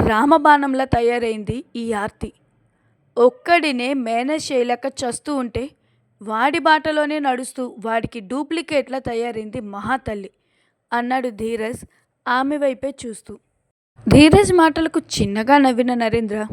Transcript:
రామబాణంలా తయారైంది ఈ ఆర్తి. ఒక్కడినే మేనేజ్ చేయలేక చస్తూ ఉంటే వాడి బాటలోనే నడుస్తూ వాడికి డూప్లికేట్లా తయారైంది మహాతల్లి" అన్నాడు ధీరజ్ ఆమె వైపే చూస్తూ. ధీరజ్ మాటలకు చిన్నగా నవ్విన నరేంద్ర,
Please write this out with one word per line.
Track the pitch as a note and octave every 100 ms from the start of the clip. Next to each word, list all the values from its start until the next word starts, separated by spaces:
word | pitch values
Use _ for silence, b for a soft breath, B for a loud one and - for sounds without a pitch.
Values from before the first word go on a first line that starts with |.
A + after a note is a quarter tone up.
| -
రామబాణంలా | G#3+ C#4+ D#4+ D4+ D4 C#4 C4 C4
తయారైంది | A#3+ A#3 A#3+ A3+ A3 G3+ A#3 - A#3+
ఈ | A3+
ఆర్తి. | G#3 G#3 - G#3 - _ _ _ _ _ _ _ -
ఒక్కడినే | B3 - - F4 D4+ B3 B3
మేనేజ్ | C#4 A3+ A#3 C4 D#4 -
చేయలేక | C4 A#3+ A#3+ C4+
చస్తూ | - B3 A3+ - C#4
ఉంటే | A#3+ A3+ C4+ _ _ _ _ -
వాడి | G#3 G#3+ C4+ E4
బాటలోనే | D#4 D#4 D#4 D4+ D4 D4+
నడుస్తూ | C#4+ B3+ B3+ - B3 - A3
వాడికి | A3+ A3 A#3
డూప్లికేట్లా | F#3 C4 D4 E4 D#4+ D4 B3+ C4
తయారైంది | B3+ A#3 A#3+ A3 G#3+ G#3+
మహాతల్లి" | G#3 G3+ G#3+ C4 A#3+ G#3+ G3 _ _ _ _ _ _
అన్నాడు | A#3+ A#3+ C4 B3
ధీరజ్ | G#3 A3+ A3+ A3 B3 - _ _ _ -
ఆమె | B3+ C4+ D4
వైపే | C#4 C4 C#4 C4+ A#3+
చూస్తూ. | G3+ - G#3 _ _ _ _ _ _ -
ధీరజ్ | B3+ D#4 F#4+ F#4+
మాటలకు | F4+ D#4+ D#4 D#4+ E4
చిన్నగా | - - G3+ G3+ A3 C#4+
నవ్విన | C4+ A#3 B3
నరేంద్ర, | A#3+ A3+ A#3 A3 G#3+ G#3+